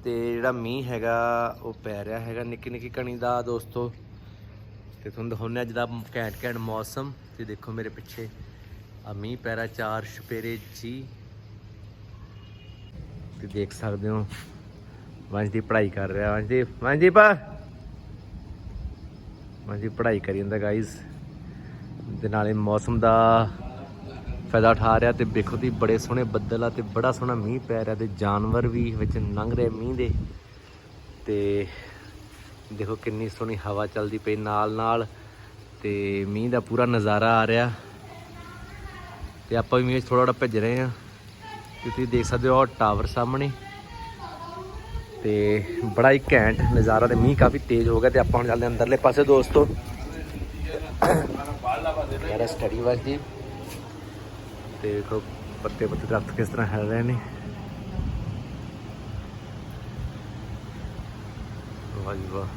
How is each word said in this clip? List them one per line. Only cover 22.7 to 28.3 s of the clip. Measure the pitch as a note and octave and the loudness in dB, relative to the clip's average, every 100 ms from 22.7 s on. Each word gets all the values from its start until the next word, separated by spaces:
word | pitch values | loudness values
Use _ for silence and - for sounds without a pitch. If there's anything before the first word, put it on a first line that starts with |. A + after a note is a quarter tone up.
| G#2 A2+ A#2 | 2 2 4
ਦਾ | A2+ A2+ A2+ A2+ A2 - - - - - - - - - - | 6 8 8 8 6 -2 -10 -10 -12 -12 -12 -12 -8 -8 0
ਫਾਇਦਾ | A2+ A2+ | 6 8
ਉਠਾ | A2 A2+ A2+ | 8 6 6
ਰਿਹਾ। | A#2+ | 6
ਤੇ | A#2 A2+ | 4 2
ਵੇਖੋ | A2 - | 2 0
ਤੁਸੀਂ | A#2 B2 | 0 -2
ਬੜੇ | G#2+ A2+ A2+ | 2 4 4
ਸੋਹਣੇ | - B2 A2+ | 2 0 0
ਬੱਦਲ | G#2 G2+ A2+ | -2 0 0
ਆ | A#2 | 0
ਤੇ | A2+ G#2+ | -2 -4
ਬੜਾ | G#2+ B2+ | 2 2
ਸੋਹਣਾ | B2 B2 B2 | 2 0 0
ਮੀਂਹ | G#2+ B2+ | 0 -2
ਪੈ | B2 A#2 A2 | -2 -2 0
ਰਿਹਾ | G#2+ | -2
ਤੇ | A2 F#2 | -4 0
ਜਾਨਵਰ | G2+ | 2